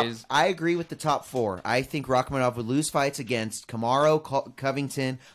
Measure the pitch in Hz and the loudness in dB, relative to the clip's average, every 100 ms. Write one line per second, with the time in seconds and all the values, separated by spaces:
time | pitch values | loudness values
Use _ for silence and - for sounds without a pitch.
0 | 120 113 - 139 185 165 165 175 165 151 | 4 -4 0 2 2 2 0 0 -2 -4
1 | 156 139 - 127 107 90 - 123 135 151 | 0 0 0 0 0 0 0 0 0 -4
2 | 127 127 123 139 123 117 113 139 151 151 | 0 2 2 2 0 0 0 0 0 0
3 | 139 139 117 117 110 - - 113 117 135 | 0 -2 -2 -2 -2 -6 -10 -4 0 4
4 | 151 156 156 135 - - 135 135 135 143 | 4 4 0 -4 -4 -4 -2 -2 -4 -2
5 | 131 123 - | -4 -4 -12